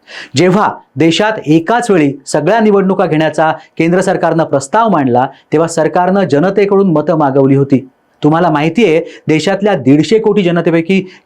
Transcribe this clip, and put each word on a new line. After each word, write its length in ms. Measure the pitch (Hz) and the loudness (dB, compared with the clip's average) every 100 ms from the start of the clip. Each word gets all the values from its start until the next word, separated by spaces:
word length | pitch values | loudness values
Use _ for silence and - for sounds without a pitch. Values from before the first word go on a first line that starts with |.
| - - - 127 | -20 -20 -6 0
जेव्हा 380 | 180 190 170 - - 131 | 2 2 0 -4 -10 -2
देशात 360 | 165 165 208 143 139 | 0 0 -2 -2 0
एकाच 440 | 160 160 233 233 | 0 0 -2 0
वेळी 300 | 185 143 143 - | 0 0 -4 -6
सगळ्या 340 | 156 151 226 | -2 0 0
निवडणुका 460 | 214 196 190 185 175 | 2 2 0 0 0
घेण्याचा 460 | 156 156 156 160 | 0 -2 0 -2
केंद्र 500 | 156 - - 165 180 | -2 -8 -4 0 0
सरकारनं 420 | 190 175 170 165 | 0 -2 0 -2
प्रस्ताव 460 | 151 - - 220 226 | -2 -4 -2 0 0
मांडला, 380 | 165 131 120 131 - _ | 0 0 0 -2 -6 _
तेव्हा 140 | 151 165 | -2 0
सरकारनं 560 | 160 156 170 180 196 | -2 -2 0 0 0
जनतेकडून 680 | 175 143 180 196 202 196 196 | 0 0 0 0 0 2 2
मतं 260 | 151 151 160 | 0 0 0
मागवली 380 | 143 135 135 139 | 0 2 2 2
होती. 340 | 139 123 - _ _ _ | 2 -2 -2 _ _ _
तुम्हाला 260 | 151 160 175 | 0 0 0
माहिती 360 | 147 160 165 202 | 0 0 0 2
आहे 360 | 160 - - - | 0 -2 -8 -2
देशातल्या 460 | 156 175 190 208 | -2 -2 -2 -2
दीडशे 460 | 180 127 147 156 220 | 0 2 2 2 0
कोटी 240 | 214 202 | 2 0
जनतेपैकी 580 | 175 170 170 165 165 190 185 - | 0 0 0 0 0 -2 -4 -12